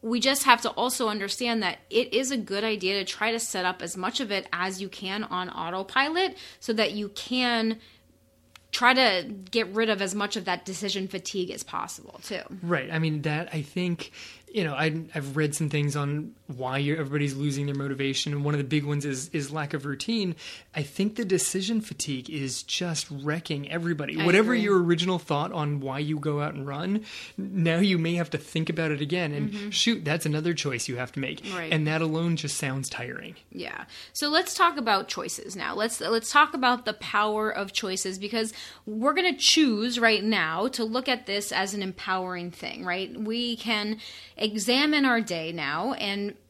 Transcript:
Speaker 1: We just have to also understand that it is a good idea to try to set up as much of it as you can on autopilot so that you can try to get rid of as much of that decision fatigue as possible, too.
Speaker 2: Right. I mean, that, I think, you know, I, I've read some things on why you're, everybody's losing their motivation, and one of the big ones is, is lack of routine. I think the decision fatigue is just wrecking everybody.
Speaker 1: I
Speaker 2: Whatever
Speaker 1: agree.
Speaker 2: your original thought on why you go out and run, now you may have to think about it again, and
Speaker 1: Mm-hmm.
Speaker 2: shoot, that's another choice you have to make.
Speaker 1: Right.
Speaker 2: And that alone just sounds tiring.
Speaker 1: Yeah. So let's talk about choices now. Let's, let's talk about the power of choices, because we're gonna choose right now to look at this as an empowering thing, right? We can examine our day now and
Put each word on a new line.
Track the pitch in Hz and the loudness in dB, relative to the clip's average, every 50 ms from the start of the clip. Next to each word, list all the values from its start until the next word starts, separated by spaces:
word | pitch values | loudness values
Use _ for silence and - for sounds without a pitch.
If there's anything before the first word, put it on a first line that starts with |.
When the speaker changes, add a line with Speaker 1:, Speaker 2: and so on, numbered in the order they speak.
Speaker 1:
We | - 226 233 240 | -2 0 0 2
just | - 269 277 277 - | 4 4 2 4 8
have | 277 247 233 - | 6 6 6 6
to | 226 | -2
also | - - 220 254 247 - 254 220 | 0 0 0 0 0 0 -2 -2
understand | 214 214 196 202 - - 247 240 233 226 208 | -2 -2 -4 -6 -4 -4 -2 0 0 0 0
that | 180 - - - _ | 0 -2 -4 -12 _
it | - 220 247 - - | 2 2 2 4 2
is | 226 269 254 | 0 2 2
a | 277 | 0
good | 247 202 175 196 202 214 | -2 -2 -2 -2 -2 0
idea | 220 214 208 185 185 196 202 | 0 -2 0 0 0 0 0
to | 190 | -2
try | 190 - - 214 226 | -4 -4 -2 0 0
to | 226 233 | 0 -2
set | 226 - - 190 180 | -4 -4 -4 0 0
up | 180 185 185 | 0 -2 -2
as | - 170 - | -6 -8 -6
much | 190 180 196 240 - | -4 -4 -2 -2 -2
of | 269 208 | -2 -2
it | 202 190 - - | -2 -4 -2 -4
as | - 175 180 190 190 185 | -4 -2 -2 -4 -4 -6
you | 196 190 | -8 -10
can | - - - 185 190 214 214 | -8 -10 -8 -6 -4 -4 -4
on | - - 180 180 185 | -4 -4 -4 -4 -4
autopilot | - - 170 165 175 190 196 196 - 269 277 302 320 359 381 359 - - - - - - | -4 -6 -6 -4 -4 -4 -6 0 2 2 2 4 2 2 2 0 0 -6 -16 -18 -18 -12
so | - - 226 | -4 -2 2
that | 214 220 170 | 2 2 0
you | 196 208 208 202 | 0 -2 -6 -6
can | 202 - - - 247 254 254 240 240 226 226 220 220 220 - - - _ _ _ _ _ _ _ _ _ _ _ _ - _ _ | -6 -10 -6 -2 0 0 2 2 2 2 2 0 0 -2 -8 -20 -20 _ _ _ _ _ _ _ _ _ _ _ _ -20 _ _
try | - - 233 247 254 | -2 4 6 6 8
to | 254 262 226 190 180 170 - 208 196 185 - | 8 6 6 4 2 0 -4 -10 -12 -12 -2
get | - 233 220 180 | 0 0 0 0
rid | 196 214 226 220 | 0 0 2 2
of | 214 185 | 2 2
as | 196 190 185 | 0 -2 0
much | 208 202 208 - | -2 -2 0 -2
of | 220 175 | -4 0
that | 185 180 175 - | 0 -2 -2 -2
decision | - 190 170 214 202 196 202 190 190 | -8 -8 -4 -4 -2 -2 -2 -4 -4
fatigue | - 185 180 - - 196 180 180 | -6 -6 -8 -4 -4 -4 -4 -4
as | - - - | -4 -10 -10
possible, | - - - - - - - - - - - - | -8 -6 -6 -6 -6 -8 -14 -14 -18 -18 -16 -10
too. | - 208 - - - - 185 175 | -8 -8 -8 -8 -10 -12 -8 -2
Speaker 2:
Right. | 170 175 147 131 - | 0 0 0 0 -2
I | 165 165 | 0 0
mean, | 160 160 156 151 | 2 2 0 0
that, | 143 160 151 151 170 - - | 0 -2 -2 -2 -4 -4 -4
I | 156 | -4
think, | 143 - - 180 180 180 175 - - - - - - - - - - - | -4 -4 -4 -2 0 0 0 -2 -4 -12 -12 -16 -16 -16 -18 -20 -20 -6
you | - 214 180 | -2 -2 0
know, | 156 147 | 0 0
I, | 135 156 160 151 165 160 160 - | 0 0 0 0 -2 -6 -4 -6
I've | 160 139 139 135 156 | -6 -6 -2 0 2
read | 151 151 143 | 2 2 2
some | - 165 147 | 0 -2 0
things | 156 151 147 147 139 | 2 2 2 2 0
on | 147 143 143 147 151 151 - - _ _ - | 0 0 0 -2 -2 -4 -6 -12 _ _ -12
why | 131 123 131 127 131 139 | -8 -6 -4 -2 0 0
you're, | 143 143 151 160 | 2 2 2 0
everybody's | 151 135 139 151 143 143 135 | 0 -2 0 0 0 0 0
losing | 135 143 147 139 139 143 143 | 0 0 0 0 0 0 -2
their | 139 | -2
motivation, | 139 139 139 135 131 135 139 135 - - 156 147 | -2 -2 -4 -2 0 0 0 0 0 0 0 -2
and | 143 143 | 0 0
one | 147 147 | 2 2
of | 147 | 2
the | 143 | 0
big | 127 151 151 143 | 2 0 0 2
ones | 147 147 143 139 | 2 0 0 0
is, | 147 135 127 131 - | 0 -2 -2 -4 -4
is | - 160 139 131 | -4 -4 -4 -2
lack | 143 156 147 143 165 | -4 -4 -4 -2 -2
of | 151 135 | -4 -2
routine. | 147 139 131 - - 233 226 202 180 160 - - - - - - _ - | -2 -4 -4 -2 0 0 2 2 0 -2 -4 -8 -14 -14 -14 -18 _ -4
I | 160 147 | -4 -4
think | 143 - - 190 214 214 | -4 0 0 0 0 2
the | - 233 | 0 0
decision | 185 190 180 - - - 190 190 196 233 220 | 2 2 2 2 2 0 0 0 2 0 0
fatigue | 214 - - - - 147 139 127 123 - | 0 -2 -6 -6 -4 -4 -4 -4 -4 -6
is | 156 147 135 131 120 - - | -6 -4 -4 -4 -4 -6 -6
just | - - - 185 175 160 147 - - | -4 -4 -2 0 0 -2 -2 -4 -6
wrecking | 147 139 139 151 151 170 165 - 156 143 143 135 | -8 -4 -2 -2 -2 -2 -2 -4 -4 -4 -4 -4
everybody. | - 175 165 170 170 147 147 135 147 160 | -4 -2 0 0 0 0 -2 -4 0 2
Speaker 1:
I | - | 4
Speaker 2:
Whatever | 175 175 196 220 220 247 | 8 8 8 8 6 4
Speaker 1:
agree. | 233 | 4
Speaker 2:
your | 208 208 202 185 175 | 4 6 6 6 6
original | 170 175 160 170 185 185 170 | 6 4 4 4 2 2 0
thought | - - 151 143 151 180 | 0 0 0 0 0 0
on | - 170 147 147 147 143 | -2 0 0 0 0 0
why | 135 135 131 139 | -2 -4 -2 -2
you | 151 147 156 151 | -2 -2 -2 0
go | 143 156 147 147 | 0 0 0 0
out | 147 151 156 | -2 -2 -4
and | 147 135 139 | -6 -6 -6
run, | 139 143 170 185 202 220 214 - - - - - - - | -4 -4 -2 0 0 0 -2 -4 -14 -14 -14 -12 -8 -8
now | 190 196 190 190 165 165 165 170 | -8 -4 0 2 4 4 6 6
you | 196 202 190 170 | 6 6 6 4
may | 160 165 170 | 4 2 2
have | 175 170 - | 0 0 -2
to | - 151 | -2 -6
think | - - - 165 160 - | -6 -2 -2 -2 0 0
about | 170 160 160 156 | 0 0 0 0
it | 151 139 | 0 -2
again, | 151 139 175 180 175 151 147 | -2 -2 0 0 0 -2 -2
and | 143 143 - | -2 -2 -2
Speaker 1:
Mm-hmm. | 196 208 202 208 | -2 -4 -6 -2
Speaker 2:
shoot, | 196 - - 233 233 - 165 | 0 2 4 4 2 2 2
that's | 139 156 175 - | 0 0 0 0
another | 156 147 156 160 175 170 | 0 0 0 0 0 0
choice | 151 - 147 131 117 - - | 0 -2 -2 -2 -2 -4 -4
you | 127 120 | -4 -4
have | 127 120 - | -6 -6 -4
to | 143 | -6
make. | 135 - 151 - - 202 190 | -6 -6 -6 -8 -8 -8 -6
Speaker 1:
Right. | 180 165 156 | -6 -2 0
Speaker 2:
And | 170 156 151 151 | 0 2 2 2
that | 156 160 | 2 0
alone | 165 160 156 160 170 170 165 156 | 0 0 0 2 2 2 0 0
just | - 143 - - | 0 -4 -4 -2
sounds | - 139 131 135 135 - | -2 -2 -2 -2 -4 -6
tiring. | - - 120 - - - - - 175 - - _ | -6 -8 -8 -8 -8 -10 -12 -12 -16 -16 -20 _
Speaker 1:
Yeah. | - - 175 - - - - - - - - - _ | -12 -10 -10 -8 -10 -10 -12 -14 -16 -18 -18 -12 _
So | - 294 294 | -4 -2 2
let's | 302 320 370 359 - | 4 4 2 2 2
talk | - 370 339 349 285 | 4 4 4 4 2
about | 240 226 202 196 208 - | 2 2 2 2 2 -2
choices | - 196 - - - - - - 185 | -6 -6 -6 -6 -6 -8 -10 -10 -8
now. | 196 143 - - | -6 -4 -4 -2
Let's, | 196 214 233 - - | 0 0 -2 -2 -2
let's | - 170 220 226 220 - | -2 0 0 0 0 4
talk | - 285 302 302 - | 6 6 6 6 4
about | 269 254 247 247 247 247 | 2 4 4 2 2 0
the | 214 208 | -6 -6
power | - - - - 208 208 214 214 214 214 220 | -6 -8 -2 0 2 2 2 2 0 0 0
of | - - 202 196 - | -2 -2 -4 -2 -4
choices, | - - 190 185 185 - 190 185 190 | -4 -2 -2 -2 -2 -2 -4 -4 -6
because | 196 202 226 233 226 220 220 - - - - - _ | -6 -4 -2 -2 -2 -2 -4 -10 -14 -16 -16 -14 _
we're | - 214 220 233 277 302 | -6 -4 0 2 2 2
gonna | 359 359 359 285 | 4 4 2 2
choose | - - - - 311 311 269 220 208 220 247 240 240 | 4 4 6 8 8 6 6 4 2 0 -2 0 4
right | 233 226 220 202 196 | 4 6 6 6 4
now | 214 220 196 165 156 160 175 202 262 | 2 4 4 2 2 0 0 0 -2
to | 269 - 233 | 0 -2 -4
look | 220 220 254 254 269 | 0 -2 -2 0 0
at | 254 240 - | -2 -2 0
this | - 196 202 202 - | -2 -2 -2 -2 -2
as | - - 190 190 196 | -2 0 0 0 -2
an | 202 | -4
empowering | 190 190 185 - - - 190 190 185 185 180 175 175 175 | -4 -4 -6 -6 -2 -2 0 0 0 -4 -4 -6 -6 -8
thing, | 170 - - - - - 180 | -8 -8 -10 -10 -8 -6 -4
right? | 180 175 185 190 - - - | -2 -2 -2 -2 -6 -6 -6
We | 220 214 226 240 240 240 233 | -4 -2 -2 0 0 -2 -2
can | 220 - 226 226 214 208 208 220 214 - - - - - - - - | -4 -2 -2 0 0 0 -2 -4 -6 -8 -16 -16 -18 -18 -18 -6 -2
examine | - 220 208 214 190 240 247 262 294 302 302 294 277 | -2 -2 0 0 0 2 4 4 4 4 4 4 4
our | 262 240 226 | 4 4 2
day | 220 - 180 165 160 165 | 2 0 -4 -4 -4 -4
now | 170 165 147 139 147 160 190 262 262 | -4 -4 -2 -2 -2 -2 -2 -2 -2
and | - - 202 202 202 202 208 196 - _ | -2 -2 -4 -2 -2 -4 -4 -6 -10 _